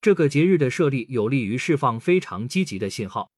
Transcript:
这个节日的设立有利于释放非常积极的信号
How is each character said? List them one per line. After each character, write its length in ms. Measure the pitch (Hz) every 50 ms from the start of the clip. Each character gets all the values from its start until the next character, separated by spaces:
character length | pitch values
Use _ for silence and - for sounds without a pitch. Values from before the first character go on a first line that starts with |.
这 120 | - 214 202
个 140 | 180 165 143
节 160 | - 143 156
日 140 | 180 190 175
的 120 | 147 127
设 200 | 123 - 175 147
立 160 | 135 131 113 -
有 180 | 131 120 104 110
利 180 | 135 139 117
于 120 | 98 107 127
释 200 | - - 160 143
放 220 | 147 131 117 113
非 200 | - - 180 185
常 280 | 180 - - 92 107 120
积 180 | - 185 190
极 120 | 151 101 95
的 120 | 104 98
信 180 | - - 110 95
号 220 | - 113 101 _ _